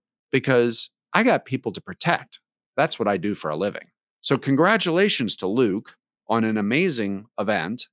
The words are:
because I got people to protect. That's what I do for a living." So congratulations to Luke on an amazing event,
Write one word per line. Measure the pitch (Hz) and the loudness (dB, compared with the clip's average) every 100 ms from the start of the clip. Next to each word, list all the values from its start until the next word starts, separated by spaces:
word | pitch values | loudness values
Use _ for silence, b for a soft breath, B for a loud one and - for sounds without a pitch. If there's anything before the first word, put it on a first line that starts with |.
| _ _ _ | _ _ _
because | 135 131 127 120 113 - _ _ | -2 2 4 2 0 -6 _ _
I | 180 | 2
got | 240 170 - | 4 2 0
people | - 113 | -6 -6
to | 104 | -10
protect. | - 90 - 165 139 - _ _ _ - | -12 -6 -2 -2 -4 -20 _ _ _ -2
That's | 151 - | -2 0
what | 104 | 0
I | 98 | 0
do | 104 | -2
for | 95 80 | -4 -4
a | 76 | -4
living." | 98 - 78 _ _ _ | -4 -6 -14 _ _ _
So | - 139 | -2 -2
congratulations | 139 139 170 220 175 165 202 - 113 - | 0 2 4 2 0 2 2 0 -4 -4
to | 92 | -2
Luke | 113 120 98 - - _ _ - | 2 2 0 -6 -18 _ _ -2
on | 113 | 0
an | 113 110 | 0 0
amazing | 104 139 190 127 101 98 110 - | 0 0 0 0 -2 -4 -8 -6
event, | 101 101 80 120 - | -2 -2 -2 -6 -10